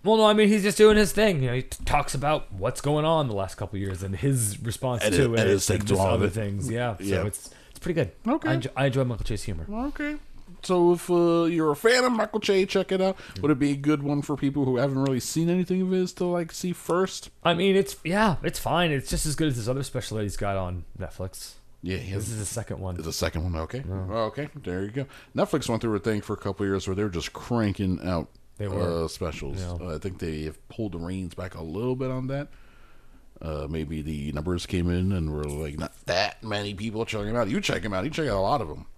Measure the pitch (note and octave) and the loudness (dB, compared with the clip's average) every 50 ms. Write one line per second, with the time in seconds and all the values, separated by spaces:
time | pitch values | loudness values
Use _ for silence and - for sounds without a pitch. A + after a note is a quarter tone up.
0 | - F#3 A3 A3 G#3+ G#3+ G#3 G#3+ G#3+ G3+ G#3+ G#3+ F#3 G#3 F#3+ - G#3+ G#3+ G#3+ G#3+ | 4 6 6 8 8 8 8 8 8 8 6 6 4 2 8 10 10 10 10 8
1 | G#3+ - - G#3 G#3+ G#3+ F#3 C#3+ C3+ B2 A#2+ B2+ B2 - - - - - - D3 | 6 4 4 4 4 4 4 2 0 0 0 -2 -4 -6 -8 -4 0 2 2 2
2 | C3+ - - C3+ C3+ D3 D#3 C#3 - - G2+ G2 F2+ B2 B2+ - - C#3+ D3 D3+ | 2 0 -2 -2 0 2 0 0 -2 -6 -8 -4 -2 -2 -2 -2 0 0 2 2
3 | D3+ D#3+ E3 D#3+ D3 B2+ G#2+ G2 F#2+ F#2+ - - G#2 F#2+ - F#2+ G2+ G2 F#2 F2 | 2 2 2 2 2 0 0 -2 -2 -4 -4 -8 -8 -6 -4 -4 -4 -4 -4 -4
4 | G2 F#2+ G2 - B2 C#3 C#3 B2+ A2+ G#2 G2+ G2 - A#2 - - - C3 B2 A2 | -4 -6 -4 0 2 2 2 2 0 -2 -4 -4 -6 -6 -6 -4 -2 -2 -2 2
5 | G#2+ G#2+ G2+ D#3 C#3 A#2+ A2+ A2+ G#2+ G2 G2+ G2 - - G2+ F2+ G2+ G2+ G2+ F#2 | 2 2 4 4 4 4 4 4 4 4 4 4 4 2 0 0 2 2 2 4
6 | F#2+ F#2+ F2+ F#2 G#2 G2+ F#2 A2 G#2+ G2+ G2 G2+ - B2+ A2 A#2+ A#2+ A#2+ G#2+ E2+ | 4 4 4 2 2 0 0 -2 -4 -2 -4 -4 -4 -4 -2 -2 -2 -4 -4 -4
7 | F#2+ G2 G2 F2+ F2 G#2 - - - - - - - - - - - F3 E3+ E3 | -2 0 0 0 0 -2 -4 -8 -12 -16 -20 -20 -20 -20 -20 -10 -6 -2 0 0
8 | C3 F2+ - - - A3 C#4 D#4+ - D#4 C3 C3+ A#2 - - - C#3 C#3 A#2 C3+ | 0 -2 -4 -6 -2 -2 -2 0 2 0 0 0 -2 -4 -2 0 0 2 2 2
9 | C3 B2 A#2 G#2 - - A2+ G2+ - - G2 E2 E2 - G3+ A3 B3+ D4 - - | 0 0 -2 -2 -2 -2 -2 -2 -2 -4 -6 -6 -6 -6 -4 -4 -4 -4 -4 -4
10 | D4 D4 D4+ D4+ - - - - - - - - - - F#3 F3+ F3 F3 F3 E3+ | -4 -4 -4 -6 -10 -14 -18 -18 -18 -18 -18 -14 -2 0 4 6 6 6 6 4
11 | - - F3 F3 E3+ E3+ E3+ E3+ E3+ E3 E3+ E3 D#3+ D#3 C#3+ - - A3+ B3 B3+ | 2 0 2 4 4 6 4 4 4 2 2 2 2 2 0 4 4 6 6 6
12 | B3 B3+ A#3+ A3 G#3+ G#3+ - A3 - - G3 F#3+ F#3+ G3 - G3 F3+ - F#3+ F#3 | 4 4 2 2 0 0 -2 -2 2 4 4 4 4 2 2 0 0 2 0 2
13 | F#3+ F#3+ F#3+ - - - - - - D3 D3+ B2+ C#3+ C#3+ C#3+ C#3 C#3 D3 D#3 D3 | 2 2 0 -2 -10 -12 -8 -2 2 2 4 4 4 0 0 2 2 2 2 2
14 | C#3 D3+ D3 C#3+ C#3 - D3 C3 C#3+ C#3 C3+ D3 C#3 C3 B2+ A#2+ C3 C#3+ C3+ C3+ | 2 0 -2 -2 0 -2 -2 0 0 0 2 2 2 2 2 2 2 2 2 2
15 | C3+ C#3 C3 B2 - - - D#3+ E3 E3+ F3 F#3 F3+ - F#3 F#3 F#3 F#3 F#3 F#3 | 2 2 2 0 -2 -2 0 2 2 2 2 2 2 0 0 0 0 2 2 0
16 | F#3 F3+ - - F#3 F3+ F3 F3 E3+ E3 - - - F3+ F3 - - - E3 F3 | 0 -2 -2 -4 -2 0 0 -2 -2 -4 -8 -6 -4 -4 -4 -4 -2 0 2 2
17 | F#3+ F#3 - - - - - - - E3+ F3 E3+ F#3 G3 F#3+ G3 G3 G3 - - | 2 0 -2 -10 -14 -16 -20 -2 0 2 2 4 4 4 4 4 2 2 -4 -8
18 | - D#3 F3+ G#3 A3 A3 E3 - - E3 - - - - C#3 E3+ F3+ E3 D3 C3+ | -4 -2 2 4 4 4 2 2 -2 -4 -4 -2 -2 0 2 2 2 2 0 0
19 | B2+ - - E3 - D#3 C#3+ C3 D#3+ D#3 C3 A#2+ G#2+ A2+ C3 C3+ C3+ - - C3 | -2 -2 -2 0 0 -2 0 2 2 0 0 0 -2 -2 -2 -2 -4 -4 -6 -6
20 | - - G#2+ G#2+ G#2 G2+ - - G#2 G2+ G2 F#2+ F#2 F2+ F2+ F2+ E2 - - - | -6 -4 -4 -2 -2 -2 -2 -2 -2 -2 0 -2 -2 -2 -4 -6 -8 -10 -10 -10
21 | F#2+ E2+ - - F#2 F#2 - - - - - - - - - - - F2+ F#2+ - | -10 -10 -8 -8 -8 -8 -8 -12 -16 -16 -18 -20 -20 -20 -20 -10 -6 -4 -4 -4
22 | B2+ F#2 F#2+ G2 G#2 G#2+ A#2 A2 G#2 - - A#2 G#2+ - G#2+ E2 F#2 F#2 F2+ F2 | -4 -6 -6 -6 -6 -6 -6 -6 -6 -6 -6 -8 -8 -8 -8 -8 -6 -6 -6 -6
23 | D#2+ D#2+ D2 - F2+ E2 - E2 D#2+ F2+ E2+ D#2+ D#2+ - - B2+ C#3 E2+ F#2+ F#2+ | -6 -6 -4 -2 -2 -2 -2 -2 -2 -2 -2 -4 -4 -6 -8 -10 -8 -6 -6 -6
24 | F#2 F#2 G#2+ A2+ A2+ A2 - C3 D3 C#3+ - D3 B2+ F#2+ F2+ F#2 G2 G#2 A2 C3+ | -6 -4 -2 -2 -2 -2 -4 -6 -10 -10 -10 -12 -8 -6 -4 -4 -6 -6 -6 -6
25 | C3+ - - - - - - B2 F#3 - - D3 A#2+ - - A2 - A#2 G#2+ G2+ | -8 -8 -10 -20 -20 -8 -2 -2 0 2 0 -2 0 0 -2 0 0 0 0 0
26 | - A2+ G#2+ G#2 - - G#2+ - - G#2 F#2+ - G2+ G2 G2 F#2+ - - F#2+ F#2+ | 0 0 0 0 -2 -4 -8 -4 -4 -6 -2 -2 0 0 0 0 0 -2 -2 0
27 | G#2 G#2 F2 E2+ E2 - - - - - A#2+ A#2 A2 G#2 F#2+ - G2+ F#2 F2+ - | -2 -2 -2 -4 -6 -6 -10 -12 -6 -2 0 2 2 2 2 0 0 0 0 0
28 | - F2 F2+ E2+ C#2 - _ - - - - - G#2 G2+ F#2 - F2 E2+ E2+ E2+ | 0 -2 -2 -2 -2 -6 _ -20 -20 -20 -10 -8 -6 -4 -2 0 0 0 0 0
29 | E2 D#2+ - - F#2 E2 D#2+ - - C#2+ - F#2+ F#2 F2 F2 E2 F2+ F2+ D#2 D2+ | -2 -4 -4 -4 -6 -6 -4 -6 -8 -6 -6 -6 -6 -6 -6 -6 -6 -6 -6 -6
30 | - G2 F2+ F2 F#2 E2 D#2 D2+ D#2 D#2 D2+ - - - - - A2 G#2 E2+ E2+ | -6 -8 -6 -4 -6 -4 -4 -4 -6 -8 -8 -12 -18 -16 -8 -6 -6 -6 -4 -6
31 | E2 F2 F#2 F#2+ F#2 E2+ - - F#2 F#2 - F2 E2+ D#2+ D#2 G2 A#2 B2+ C3 B2+ | -6 -4 -4 -4 -6 -8 -8 -10 -10 -10 -10 -10 -10 -8 -6 -4 -2 -2 -2 -2
32 | C3+ B2+ B2+ C3 B2+ C3 C3+ C#3 D3 C#3+ - - - - - - - - - - | -4 -4 -4 -4 -4 -4 -4 -6 -6 -8 -14 -20 -20 -20 -20 -20 -20 -20 -20 -20
33 | - - - - - - - - - D#2+ D#2 D2 C#2+ C#2+ D#2+ D#2+ D#2 C#2+ D#2+ D#2 | -20 -20 -20 -20 -20 -20 -18 -12 -8 -6 -6 -6 -6 -4 -4 -6 -4 -4 -6 -8
34 | D2 D#2 D#2 D2 C#2+ D2+ C#2+ D2 D2+ F2+ F2+ F2 - - - F2+ F2 F2 F2 F2+ | -6 -6 -6 -4 -4 -4 -4 -4 -2 -2 -2 -2 -4 -2 -2 0 0 2 0 2
35 | F#2 F#2+ G2 F2+ D#2+ D#2 D2+ D2+ D2+ D2+ C#2+ D2 D#2+ D2+ C#2+ D2+ D#2+ D#2 - - | 0 0 0 0 -2 -2 -2 -4 -4 -4 -4 -6 -6 -6 -6 -8 -8 -8 -10 -12
36 | - - F2 F2+ G#2 G#2 - - - A2 G#2 G#2 G2+ G2+ G#2 F2 G#2+ A2+ G#2 A2 | -4 -2 0 0 0 -2 -4 -10 -8 -6 -6 -4 -4 -6 -6 -6 -6 -6 -4 -4
37 | A2+ - - G#2+ G2+ G#2 A2+ A#2+ A#2 G2 A#2+ G3+ F#3+ - - F2+ E2 - F#2+ F#2 | -4 -4 -4 -4 -4 -2 0 0 0 0 0 -2 0 0 -2 -2 -2 -2 -2 -2
38 | G2 D3 D3 - D#3+ C3 G#2 G2 F#2+ G#2 C#3 C#3+ G#2+ D2+ D2 D2+ - - - | -2 -2 -2 -2 -2 0 0 0 2 2 0 0 -2 -6 -8 -12 -12 -16 -18